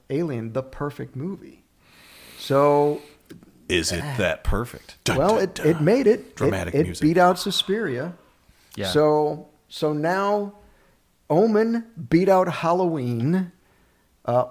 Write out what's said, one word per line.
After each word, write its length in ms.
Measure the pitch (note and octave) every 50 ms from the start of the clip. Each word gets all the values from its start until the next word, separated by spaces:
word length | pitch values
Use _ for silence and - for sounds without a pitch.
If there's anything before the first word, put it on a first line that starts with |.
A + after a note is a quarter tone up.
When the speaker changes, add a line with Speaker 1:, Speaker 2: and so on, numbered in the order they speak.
| _ -
Speaker 1:
Alien 420 | C3+ D3+ F3 D#3+ C3 A2+ A2+ A2+
the 100 | A2+ C3
perfect 540 | C3 C3 - - D3 D3 - - B2 B2 -
movie. 480 | B2+ D3 F#3+ G3 - - - - _ _ _ _ _ _ _ _ - - - - - - - -
So 640 | - - - C3+ C#3 D3 D3 D3 D3 D3 D3 D3+ - - - - _ _ - - - - _ _ _ _ -
Speaker 2:
Is 240 | F#2 F2 D#2+ - F2+
it 80 | E2+ -
Speaker 1:
Ah. 120 | D3 C3
Speaker 2:
that 260 | A#2 F#2+ E2+ D#2 - -
perfect? 540 | - G2+ G2+ A#2+ - - - - - - _ -
Dun, 100 | - -
Speaker 1:
Well, 200 | B2+ D#3 G3 A3
Speaker 2:
dun, 80 | - F#3+
Speaker 1:
it, 120 | F3 -
Speaker 2:
dun. 120 | - -
Speaker 1:
it 120 | D3+ E3+ D#3
made 240 | D3 F3 A3+ C#4 -
it. 280 | G3+ A#3+ B3+ - - -
Speaker 2:
Dramatic 380 | - G#3+ - - F#2 F2 F2 -
Speaker 1:
It, 60 | G#2+
it 20 | -
Speaker 2:
music. 140 | F2+ E2+ -
Speaker 1:
beat 160 | - D#3 E3+
out 220 | F3+ F3+ F3+ F#3 -
Suspiria. 720 | - G3+ F3+ - - - G3 A3+ A3 D#3 A#2+ B2 D3 F3 F3 - _ _ _ _ _ _ _ _ _ _ -
Speaker 3:
Yeah. 120 | G2+ G2+ F#2
Speaker 1:
So, 580 | F2+ D3 D3+ D3+ D3+ D3+ D3+ D3+ D#3 D#3 - - _ _ _ _
so 240 | - - D#3+ D3+ D3+
now 640 | D3 D3+ E3+ F#3 G3 G3+ G3+ G#3 G#3 G3+ G3+ - - - _ _ _ _ _ _ _ _ _ _ _ _ -
Omen 560 | D3 F3 A3 A3+ G#3 G#3 A3 A3+ A#3 A#3 A3+ - - - B2+ A#2
beat 180 | D#3 E3+ F#3+
out 220 | G3 F#3+ F#3 F3+ F3
Halloween, 1040 | - - E3+ E3 E3+ F3+ F#3 E3+ D#3+ C#3+ B2 A#2+ A#2+ A#2 A#2+ D3+ F3+ F#3 F#3 F3 _ _ _ _ _ _ _ _ _ _ _ _ _ _ -
uh, 200 | A#2+ A#2+ B2+ B2 -